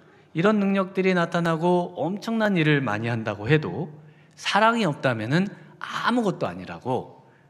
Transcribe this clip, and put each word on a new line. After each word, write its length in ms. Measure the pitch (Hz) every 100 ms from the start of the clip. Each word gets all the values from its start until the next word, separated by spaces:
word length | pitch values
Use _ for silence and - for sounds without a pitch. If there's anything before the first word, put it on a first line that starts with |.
| - - _
이런 240 | 156 190 214
능력들이 540 | 196 196 185 190 185
나타나고 800 | 180 170 175 170 160 175 180 175 -
엄청난 600 | 151 196 - 226 214 185
일을 240 | 156 147
많이 260 | 127 104 117
한다고 400 | 117 110 98 107
해도 440 | 151 101 92 175 - - - - -
사랑이 480 | - 196 220 233
없다면은 640 | 190 - 135 110 110 156 202 - - -
아무것도 680 | - - 196 247 208 - 104
아니라고, 760 | 92 92 82 117 123 - - - _ _